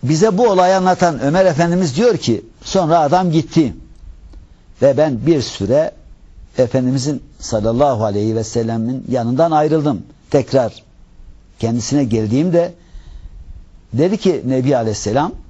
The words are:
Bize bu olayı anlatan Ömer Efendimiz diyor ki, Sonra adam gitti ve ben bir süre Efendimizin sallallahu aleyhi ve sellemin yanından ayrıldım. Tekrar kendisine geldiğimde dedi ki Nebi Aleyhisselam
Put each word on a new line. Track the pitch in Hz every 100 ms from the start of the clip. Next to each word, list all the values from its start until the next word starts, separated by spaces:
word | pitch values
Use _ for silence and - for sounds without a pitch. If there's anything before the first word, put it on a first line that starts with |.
Bize | 123 156 214 190
bu | 240
olayı | 185 180 190
anlatan | 185 175 175 147
Ömer | 139 170 190
Efendimiz | 147 170 175 185 131
diyor | 240 196
ki, | - 113 - -
Sonra | - 190 170 165
adam | 151 180 185
gitti | 160 147 - 139 85 - - - - - - - - _ -
ve | 131 131
ben | 151 123 123
bir | 160
süre | 120 - 98 131 214 - - - - - - -
Efendimizin | 127 131 127 135 127 139 - -
sallallahu | - 110 107 117 143 120 107
aleyhi | 104 107 110
ve |
sellemin | 110 120 113 113 113 131 -
yanından | 127 117 131 165
ayrıldım. | 156 151 156 151 110 - - _
Tekrar | 143 120 135 117 - _ _ - - - - - -
kendisine | 113 117 110 143
geldiğimde | 131 110 107 123 175 170 170 - - - - - - - - - - - -
dedi | 113 165 202
ki | - 156 123
Nebi | 131 131 131
Aleyhisselam | 113 104 - 117 156 - -